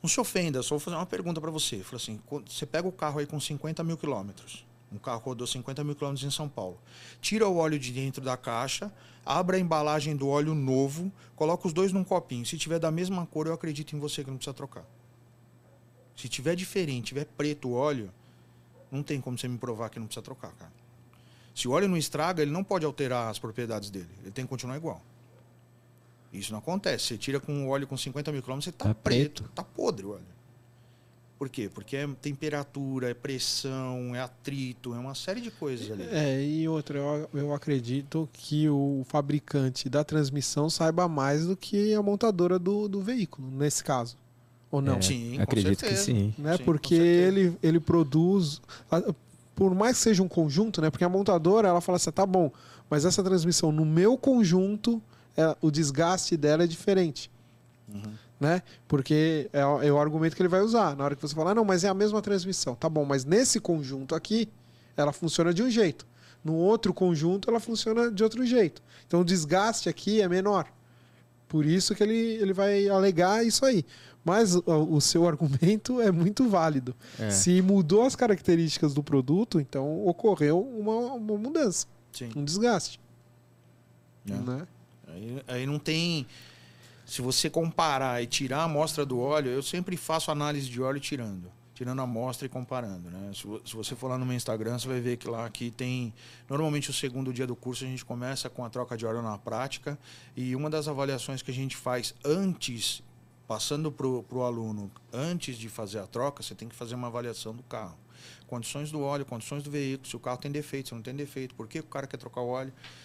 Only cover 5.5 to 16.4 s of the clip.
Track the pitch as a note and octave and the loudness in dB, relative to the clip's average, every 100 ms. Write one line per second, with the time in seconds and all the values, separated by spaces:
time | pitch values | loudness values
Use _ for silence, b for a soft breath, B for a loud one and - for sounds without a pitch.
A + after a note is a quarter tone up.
5.5 | B2+ C3 C3+ D3 C#3+ C#3+ C#3 C#3+ C#3 D3 | -8 -8 -6 -6 -4 -6 -4 -6 -6 -6
6.5 | - F#2 F2 B B B B - G#3+ G3+ | -8 -8 -10 B B B B -4 2 2
7.5 | F3 D#3 D3+ B2 B2 C3+ C3+ C3 B2+ - | 2 0 -2 -4 -6 -6 -6 -6 -6 -4
8.5 | A#2 C3 - G#3 B B B - D#3 F3+ | -4 -4 -6 -8 B B B -2 0 2
9.5 | F#3 F3 D#3+ D3+ D3+ D3 C#3+ C#3 C#3+ D3+ | 2 2 0 2 0 0 -2 0 2 2
10.5 | D#3 C3 C3 C#3 D#3 F#3+ b b - D#3 | 0 2 2 2 -2 -8 b b -2 0
11.5 | F3 F3+ D#3+ G3 F#3+ F3+ F3+ - A#2+ A#2 | 0 -2 0 2 0 0 -2 -2 -6 -6
12.5 | D#3+ D#3 E3 D#3+ E3 F#3 F#3 E3 D#3 D#3 | -6 -4 -2 0 -2 -2 -4 -4 -4 -4
13.5 | E3 E3 D3 D3+ D3 D3 D3 C3+ C3 - | -4 -6 -8 -8 -8 -6 -6 -8 -10 -10
14.5 | C3 C#3 - - - _ _ _ _ _ | -10 -14 -16 -20 -20 _ _ _ _ _
15.5 | - _ _ _ _ _ - A#2+ - | -20 _ _ _ _ _ -16 -10 -4